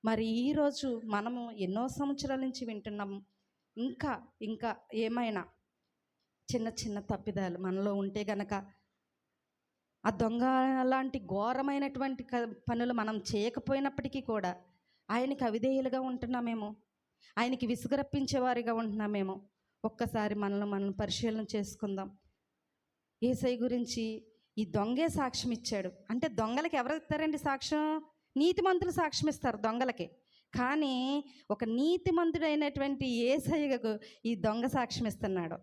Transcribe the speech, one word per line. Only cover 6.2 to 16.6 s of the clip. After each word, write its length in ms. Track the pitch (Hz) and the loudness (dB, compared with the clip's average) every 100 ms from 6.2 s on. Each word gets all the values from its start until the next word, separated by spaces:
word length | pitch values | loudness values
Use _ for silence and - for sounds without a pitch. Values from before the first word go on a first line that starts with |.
| _ _ - | _ _ -4
చిన్న 140 | 247 220 | -2 -2
చిన్న 320 | 226 226 202 | -4 -6 -6
తప్పిదాలు 580 | 202 202 - 196 185 175 | -4 -4 -2 -2 -2 -2
మనలో 360 | 185 190 202 | -2 0 0
ఉంటే 320 | 202 196 202 208 | 0 0 -2 -2
గనక, 540 | 202 202 196 196 - _ _ _ _ _ _ _ _ _ _ _ _ 208 | -2 -2 -4 -6 -20 _ _ _ _ _ _ _ _ _ _ _ _ -2
ఆ 40 | |
దొంగ 320 | 196 226 233 254 262 262 262 | 0 0 2 2 4 2 2
లాంటి 360 | 254 262 262 262 | 2 2 0 -6
ఘోరమైనటువంటి 1040 | 185 190 226 254 277 277 277 269 269 254 | -4 -2 0 0 0 0 -2 -2 -4 -4
క-, 340 | 247 240 226 208 - | -4 -2 -2 -6 -2
పనులు 220 | 233 240 | 0 0
మనం 300 | 240 214 220 - 214 | 0 0 -2 -2 0
చేయకపోయినప్పటికీ 840 | 220 247 - 269 277 277 262 269 | 0 -2 0 2 2 -2 -6 -6
కూడా 360 | 254 220 180 180 - _ _ _ - | -2 0 0 -4 -12 _ _ _ -4
ఆయనకి 340 | 226 262 277 | 0 0 0
అవిధేయులుగా 560 | 247 220 254 269 262 262 | 0 2 2 2 2 0
ఉంటున్నామేమో, 760 | 262 254 247 254 240 226 | -2 -4 -2 -2 -2 -2